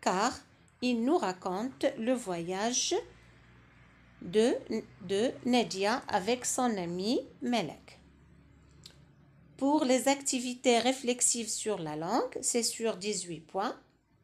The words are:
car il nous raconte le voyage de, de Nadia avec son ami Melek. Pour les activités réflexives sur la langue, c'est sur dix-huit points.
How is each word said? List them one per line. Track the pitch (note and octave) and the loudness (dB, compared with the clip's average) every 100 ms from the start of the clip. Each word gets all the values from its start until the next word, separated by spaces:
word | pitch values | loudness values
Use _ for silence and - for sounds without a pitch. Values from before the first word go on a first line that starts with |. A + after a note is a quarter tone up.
car | - F#3 A3+ C4+ - - - _ | 0 2 0 -2 -12 -20 -20 _
il | B3 A#3 | 0 0
nous | A#3+ E4 | 2 2
raconte | G3+ F3+ F#3+ F#3 B3+ - D4+ - | 2 -2 -4 -4 -4 -2 -2 0
le | A3 | 0
voyage | B3+ G#3+ F3 E3+ F#3 A3 B3 - F#4 - - - - - - - - - - - - | 0 -2 -4 -4 -2 0 0 0 -2 -4 -14 -20 -20 -20 -20 -20 -20 -20 -20 -20 -16
de, | F#3 G#3 A#3 A#4+ - A3 - - | -2 4 4 2 -2 -6 -6 -12
de | F3+ G3 B3+ - A#3+ | -4 0 0 -2 2
Nadia | B3 F#3+ F#3 G3 A#3+ - | 2 2 0 0 0 -2
avec | G#3 F#3+ B3 | -2 0 -2
son | A#3+ - B3 G#3 | -2 0 0 0
ami | F3 F3 G3 C#4 - - | -4 -2 0 -2 -4 -8
Melek. | A#3+ A#3+ E3 - - - - - - - - - - - - - - - - - - - | -2 -2 -2 -8 -18 -20 -20 -20 -20 -20 -20 -20 -20 -20 -20 -20 -20 -20 -20 -20 -20 -2
Pour | C4+ D4 C4+ | 2 4 4
les | B3+ C4 | 4 4
activités | C#4 C#4 C4 B3 B3 C4 A#3 | 2 0 -2 -4 0 4 6
réflexives | A#3+ C4 A#3+ B3 - A#3+ A3 | 4 2 0 2 2 2 -2
sur | - G#3+ F#3+ | -4 -2 -4
la | D#3+ D3+ | -4 -4
langue, | E3+ A#3+ B4+ - | 0 0 0 -4
c'est | - A#3+ | -2 0
sur | A3+ - A3+ F3+ | 0 -2 -2 -2
dix-huit | G#3 F#3 F3 D#3+ | -4 -4 -6 -10
points. | - F#3+ A3 - _ _ _ _ | -8 -4 -4 -6 _ _ _ _